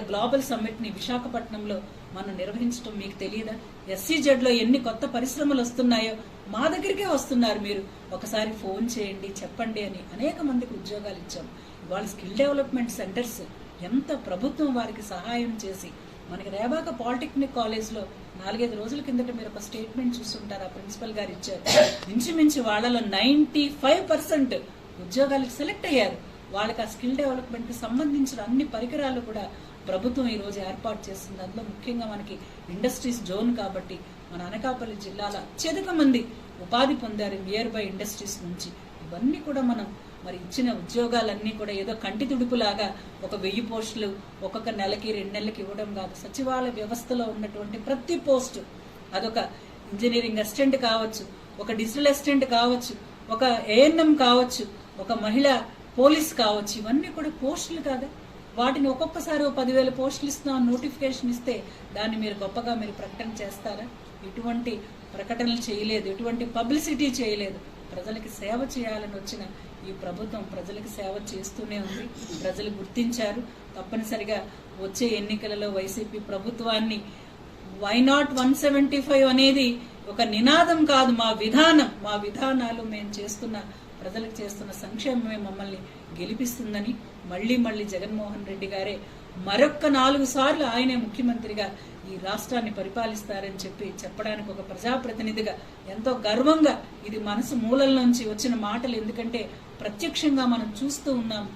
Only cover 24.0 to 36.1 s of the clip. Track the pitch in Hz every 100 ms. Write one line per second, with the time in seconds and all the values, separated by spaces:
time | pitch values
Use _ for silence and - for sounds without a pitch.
24 | 381 311 - 311 254 190 - - - -
25 | 180 254 277 277 247 - 302 415 370 269
26 | 196 - - - - 196 214 226 214 -
27 | 247 269 285 254 247 233 240 240 226 247
28 | 302 285 262 226 208 262 302 220 240 294
29 | 277 247 233 220 196 - - - - 190
30 | 240 240 247 208 202 202 190 190 226 208
31 | - 190 - 190 185 220 220 202 - 233
32 | 220 202 - - - - - 180 247 247
33 | 254 240 175 196 233 233 196 185 180 175
34 | - - - 170 180 214 262 240 226 208
35 | 196 196 202 196 - - 320 392 370 330
36 | 277